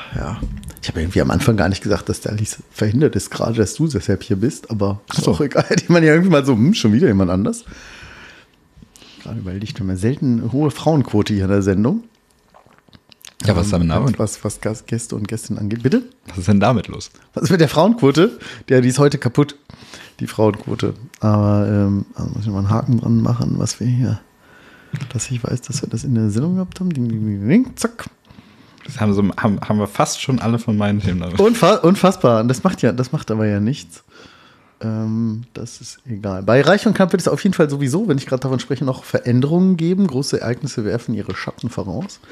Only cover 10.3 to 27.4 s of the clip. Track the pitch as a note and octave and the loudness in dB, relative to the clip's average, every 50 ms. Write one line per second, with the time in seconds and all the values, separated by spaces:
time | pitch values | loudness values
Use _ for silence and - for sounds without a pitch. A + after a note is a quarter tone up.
10.3 | A#2+ A2+ - A2+ A#2 C3+ D3+ D3 C3 - - D3+ E3 D3+ B2 - - G#2+ G2+ - | 0 0 0 -2 -2 0 0 0 -2 -2 0 2 2 2 2 2 2 0 2 2
11.3 | A2 G2+ F#2+ F#2+ G2+ G2+ G2 F#2+ F#2+ F2+ G#2 B2 F#3 A#3 A3+ - _ _ _ _ | 0 0 0 2 2 2 2 2 2 2 2 2 0 -2 -4 -10 _ _ _ _
12.3 | _ _ _ _ _ _ _ _ _ _ _ _ _ _ _ _ - _ - - | _ _ _ _ _ _ _ _ _ _ _ _ _ _ _ _ -20 _ -20 -20
13.3 | - - - G#2+ G2+ F2 F2 G#2 G2+ F2 F2 E2 D#2+ F#2 A#2+ C#3 G#2+ - A2+ G#2+ | -14 -4 0 2 2 2 2 2 2 2 2 2 2 2 2 0 0 0 -2 -4
14.3 | - - - G#2+ - - - G#2+ A2 - - - A#2 A2+ - - B2 A2+ G#2 G2 | -4 -6 -8 -8 -6 -6 -6 -6 -6 -6 -8 -6 -6 -6 -6 -6 -8 -8 -6 -6
15.3 | A2 G#2+ - - G#2+ - G#2+ G2+ G#2+ A#2 A#2 C3 E3+ B3 A#3+ - _ _ _ - | -8 -8 -8 -6 -8 -6 -4 -4 -4 -2 0 2 2 0 -2 -4 _ _ _ -14
16.3 | F2 F#2 F2 F#2 G#2 G2 G2+ A2+ C3 G#2+ E2 - - - - - _ _ _ _ | -10 -4 0 2 4 4 4 4 2 2 0 -4 -10 -12 -14 -16 _ _ _ _
17.3 | - - - - F3+ F3+ E3 C3+ - C#3+ E3 G3+ A#3 A#3 - C3+ C3+ D3+ F3 A#3 | -8 -4 0 2 4 4 4 4 4 4 4 4 4 4 4 4 6 6 4 2
18.3 | - - - - - - - - C3 B2+ B2+ B2+ B2 - C#3+ C#3+ - C3+ - B2 | 2 -2 -16 -18 -18 -10 -2 2 4 4 4 4 4 4 4 4 4 2 -2 -2
19.3 | - - D3 C#3+ - - _ _ - - - - - - - - - - A#2 - | 2 2 0 0 -2 -10 _ _ -20 -20 -20 -20 -20 -20 -20 -20 -12 -10 -10 -6
20.3 | - - G#2+ G#2+ G2+ G#2 - - A2 A2 - G#2 G2+ G2 A2 D3 - - - G#2+ | -2 2 2 2 2 0 -4 -8 -6 -4 -2 -4 -4 -6 -10 -20 -10 -4 0 2
21.3 | G#2+ G#2+ G#2 G#2 G#2 G#2 G#2 G2+ G#2 G2+ G2+ G2 G2+ G2 - - - - - - | 2 4 4 4 2 2 2 2 2 2 2 2 0 -2 -4 -6 -8 -10 -10 -8
22.3 | - A#2 G#2+ A2 G2+ G2 G2+ G2+ A2 A2+ - - B2 A2+ - - A#2 A#2 A2+ A#2+ | -6 -6 -6 -4 -4 -2 0 0 0 0 0 0 0 0 2 2 2 2 2 2
23.3 | B2 A#2 - - - - - - - - - B2 B2 B2 B2+ G#2 G#2+ G#2 - _ | 0 0 -2 -2 -2 -2 -2 -4 -4 -4 -2 -2 0 0 0 0 -2 -4 -6 _
24.3 | _ _ _ _ - - - - - - _ _ - - - - - A#2 - - | _ _ _ _ -20 -20 -20 -20 -20 -20 _ _ -10 -10 -8 -8 -8 -8 -6 -6
25.3 | B2+ A#2+ - - - B2 - - B2+ - - - - A2+ - C#3 B2 A2+ A2 G#2+ | -6 -6 -4 -4 -6 -6 -6 -6 -8 -8 -6 -6 -6 -6 -4 -2 0 0 0 0
26.3 | G2 A2+ C#3 E3+ F3+ F#3 F#3 F3+ - - F#3 F#3 E3+ C3+ A#2+ A#2+ A2+ G#2+ G#2+ G#2+ | 0 0 0 0 -2 -2 -4 -6 -6 -6 -4 -4 -2 -2 -2 -2 -2 -4 -2 -4
27.3 | G#2 G2 | -4 -2